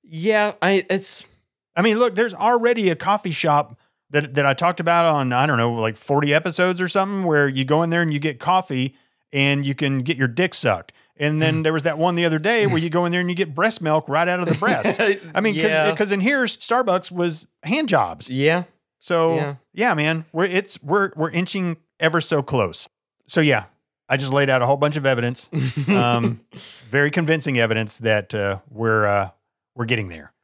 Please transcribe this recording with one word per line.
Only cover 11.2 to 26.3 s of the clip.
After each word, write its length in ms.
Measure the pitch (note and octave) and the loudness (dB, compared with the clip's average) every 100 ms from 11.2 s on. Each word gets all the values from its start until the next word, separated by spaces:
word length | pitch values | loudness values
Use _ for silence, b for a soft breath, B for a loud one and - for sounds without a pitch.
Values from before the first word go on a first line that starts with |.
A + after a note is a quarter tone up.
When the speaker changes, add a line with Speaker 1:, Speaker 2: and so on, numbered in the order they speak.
| D3 D#3 | -2 2
Speaker 2:
then 200 | D#3+ D#3+ | 2 2
Speaker 1:
<laughs> 20 | |
Speaker 2:
there 80 | D#3 | 0
was 100 | D#3+ | 0
that 160 | D#3 D3+ | -2 0
one 160 | E3+ | 0
the 100 | E3+ | 2
other 140 | E3+ D#3 | 0 0
day 280 | D#3 A#3 G#3 | 0 2 2
where 100 | D#3+ | 0
you 100 | E3 | 0
go 160 | F3 | -2
in 60 | F3 | 0
there 80 | F3 | 0
and 80 | F3+ | -2
you 60 | |
get 200 | F3 E3+ | -2 -4
breast 260 | C#3+ G#3+ A3 | 0 -2 0
milk 280 | D#3+ D#3 - | 0 0 0
right 200 | D3 E3+ | 0 0
out 100 | F3+ | 0
of 80 | E3+ | -2
the 80 | |
breast. 460 | D3+ A3 F#3+ G#3 - | 0 0 0 0 0
Speaker 1:
<laughs> 340 | A3 G3+ E3 | 0 -2 -4
Speaker 2:
I 60 | F3+ | -2
mean, 140 | G#3+ | 0
'cause, 100 | D#3+ | 0
Speaker 1:
Yeah. 300 | D#3+ D#3 D#3 D#3+ | 0 2 0 0
Speaker 2:
'cause 160 | G#3 | -2
in 80 | G3+ | 0
here, 240 | G3+ C#4+ | 0 0
Starbucks 680 | A#3+ - - A#3+ A#3+ F3+ - | -2 -6 -2 0 0 -2 -4
was 360 | F3+ F3 D#3+ - _ | -4 -4 -4 -16 _
hand 240 | D3+ C#4 D4 | -4 -2 2
jobs. 400 | D#3+ F#2 A2 - | 2 0 -4 -6
Speaker 1:
Yeah. 340 | C3 C#3+ F3 F3 _ _ _ | 0 2 2 -4 _ _ _
Speaker 2:
So, 340 | - E3+ E3 D#3+ | -2 2 2 2
Speaker 1:
Yeah. 180 | D3 C#3+ _ | -4 -8 _
Speaker 2:
yeah, 200 | F3 A#3+ | -2 0
man, 300 | D#3+ D3+ D#3+ D#3+ | 2 0 -2 -4
we're, 120 | D#3+ | -2
it's, 360 | F#3 F3+ F3+ - | 0 0 -4 -14
we're, 280 | C#3+ G3+ G3 D#3 | -2 0 0 -2
we're 140 | D#3 | -2
inching 460 | E3 F3+ G3+ F3+ E3 _ _ | -2 -4 -4 -4 -6 _ _
ever 200 | D#3+ D3+ | 0 0
so 220 | - D3+ | 0 -2
close. 460 | C3+ C3 F#2+ - - _ _ _ - | 0 -2 -2 -4 -12 _ _ _ -2
So, 140 | F3 | 2
yeah, 240 | D3+ A#2 - _ _ _ _ | 4 2 -2 _ _ _ _
I 80 | C3+ | -2
just 160 | C#3 | 0
laid 160 | C#3 C#3 | 2 4
out 120 | C3 | 2
a 40 | B2 | 2
whole 100 | C#3 | 2
bunch 200 | D3 D3 | 2 0
of 80 | |
evidence, 460 | C3+ A#2+ A#2+ B2+ - D#3+ C3 | 0 0 -2 -6 -6 -4 -4
Speaker 1:
<laughs> 200 | D3 C#3 | -4 0
Speaker 2:
um, 520 | G3 A#2+ A#2+ A#2 | 2 2 2 0